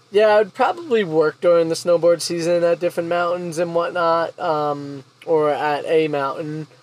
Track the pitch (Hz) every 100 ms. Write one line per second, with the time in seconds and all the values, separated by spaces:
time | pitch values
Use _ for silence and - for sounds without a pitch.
0 | _ 196 214 208 202 - 370 359 339 226
1 | 185 156 156 - 175 170 165 160 175 170
2 | 170 170 - 175 165 175 170 170 175 170
3 | 170 175 175 180 175 156 175 170 170 180
4 | 165 165 165 - 175 151 147 143 143 139
5 | 131 _ - 160 151 139 151 143 - 160
6 | 156 147 135 139 156 156 151 _